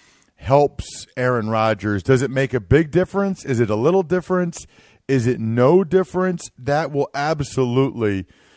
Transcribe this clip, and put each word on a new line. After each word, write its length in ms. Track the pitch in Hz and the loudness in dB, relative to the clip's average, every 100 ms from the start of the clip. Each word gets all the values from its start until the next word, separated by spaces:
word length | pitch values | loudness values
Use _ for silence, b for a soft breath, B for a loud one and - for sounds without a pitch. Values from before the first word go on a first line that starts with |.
| b b b _ | b b b _
helps 720 | - 139 143 - - - - - | 2 2 2 -2 -14 -14 -14 -4
Aaron 320 | 127 120 107 | -2 0 -2
Rodgers. 540 | 110 110 104 104 101 | 0 0 0 -2 -2
Does 180 | 104 131 | 2 2
it 80 | 127 | 2
make 240 | 135 135 | -2 -2
a 60 | 127 | -4
big 320 | 92 143 156 | 2 2 4
difference? 520 | 156 180 196 196 185 | 0 0 -2 -2 -4
Is 140 | 131 117 | -4 0
it 120 | 104 | 0
a 40 | |
little 300 | 107 139 190 | 0 2 0
difference? 640 | 156 180 - 180 175 - - b b b - | 0 -4 -2 -2 -2 -6 -18 b b b -2
Is 180 | 135 117 | 0 2
it 140 | 113 | -2
no 420 | 113 117 131 180 | -2 2 6 6
difference? 640 | 165 185 180 180 185 175 - - | 4 0 0 -2 -2 -4 -10 -12
That 360 | 123 143 143 | -4 -2 -2
will 160 | 143 143 | -4 -4
absolutely, 1120 | 139 147 160 135 - 127 123 135 117 107 98 - b b | -4 -4 -4 -4 -2 0 2 0 0 -2 -2 -6 b b